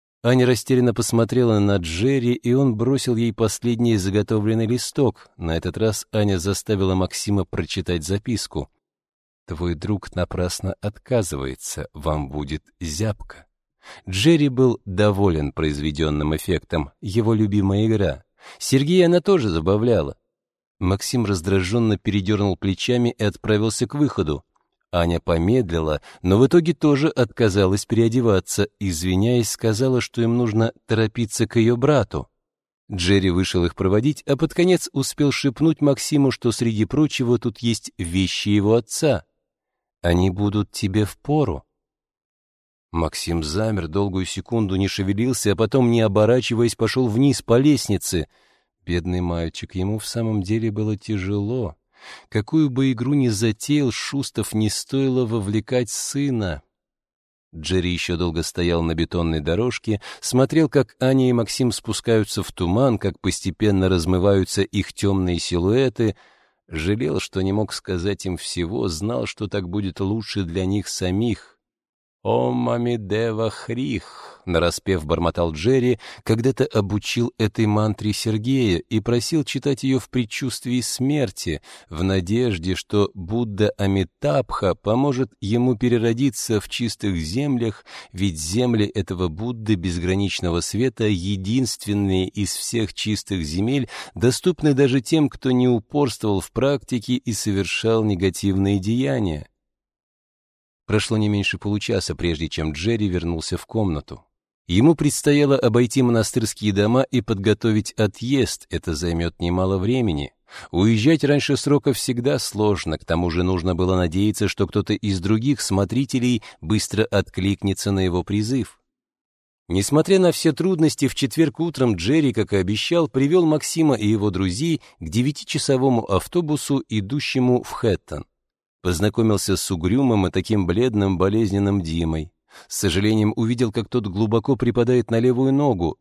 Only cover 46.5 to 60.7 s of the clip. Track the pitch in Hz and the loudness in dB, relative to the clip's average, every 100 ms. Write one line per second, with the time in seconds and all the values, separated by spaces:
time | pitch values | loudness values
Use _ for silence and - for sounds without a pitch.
46.5 | 117 120 - 113 131 123 107 143 123 - | 0 0 0 -2 0 0 2 2 2 2
47.5 | 117 143 139 - 95 - 87 73 _ _ | 4 4 4 2 -4 -2 -4 -4 _ _
48.5 | _ _ _ - 87 87 90 90 85 82 | _ _ _ -4 -4 -2 -2 -2 -2 -4
49.5 | - - 92 95 107 - 117 113 107 92 | -8 -10 -6 -4 -4 -6 -4 -2 -2 -2
50.5 | 110 113 104 107 107 - 104 92 104 101 | -2 -2 -2 -2 -4 -4 -4 -2 -2 -2
51.5 | 127 95 - _ _ - - - 107 104 | -4 -6 -10 _ _ -20 -20 -6 -4 0
52.5 | 156 147 123 135 117 120 143 127 101 113 | 2 2 2 0 0 0 2 2 2 0
53.5 | 107 - 147 135 - - 139 131 - 104 | 0 0 0 0 -2 -6 -6 -4 -4 -4
54.5 | 107 107 - - 135 135 127 117 113 98 | 0 0 -2 -4 -2 0 0 0 -2 -2
55.5 | 107 - 127 120 - - 139 143 120 95 | -2 -2 -2 -2 -4 -6 -2 -2 -2 -2
56.5 | 78 - _ _ _ _ _ _ _ _ | -6 -12 _ _ _ _ _ _ _ _
57.5 | 82 78 92 90 87 - 87 87 82 80 | -12 -2 0 0 -2 -2 -2 -2 -2 -4
58.5 | - 87 85 82 80 82 90 82 80 76 | -2 0 2 0 0 -2 -2 -2 -2 -2
59.5 | 87 123 - - 104 - - - 123 135 | 0 -2 -4 -4 -4 -6 -12 -2 2 2
60.5 | 160 156 | 2 2